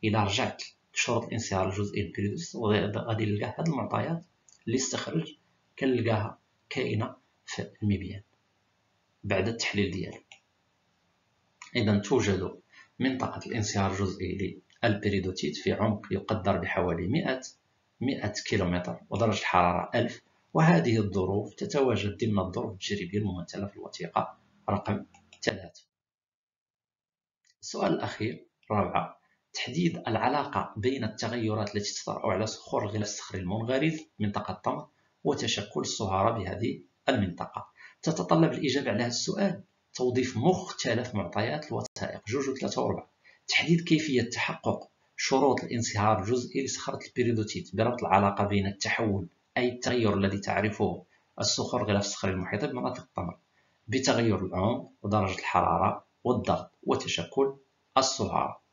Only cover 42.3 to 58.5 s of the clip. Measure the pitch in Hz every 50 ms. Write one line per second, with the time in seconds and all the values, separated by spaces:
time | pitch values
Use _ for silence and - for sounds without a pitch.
42.3 | 110 143 135 135 131 - 135 139 - - 123 117 - - - _ _ _ _ -
43.3 | - _ _ - - - - - 170 165 - - 160 151 - - 131 120 110 117
44.3 | - - - - - - - 113 101 - - - _ _ _ _ _ - - -
45.3 | 135 131 139 143 127 - - - - 120 104 - - 104 101 107 110 101 92 101
46.3 | 123 123 123 - - 135 135 - - - - - 135 - - - _ - 123 117
47.3 | 120 107 104 104 - 95 87 - - 98 110 120 123 - - 82 92 98 98 98
48.3 | 98 - 104 98 101 101 98 98 101 - - - - - 117 107 98 98 90 -
49.3 | _ _ _ _ _ 127 127 123 120 - - 131 127 123 113 104 101 101 98 98
50.3 | 98 101 - - 95 98 101 107 104 - 107 90 87 - - _ _ _ _ _
51.3 | _ - 117 - - - 117 - - 123 104 101 101 98 101 - - - - 98
52.3 | 92 95 90 - - 104 120 147 135 123 127 127 127 - - _ _ - 92 87
53.3 | 87 - _ _ _ _ _ _ _ _ _ - 107 131 - 143 127 110 117 113
54.3 | 101 90 95 92 90 90 92 107 - - - - _ _ - 107 101 104 98 92
55.3 | 92 90 - - - 90 90 90 85 87 90 104 - - - _ _ _ _ 120
56.3 | 123 107 98 107 87 - - - _ _ - - 135 - - - - - 85 -
57.3 | - - 135 139 139 - _ _ _ _ _ _ _ - - - - - 107 -
58.3 | - 78 - -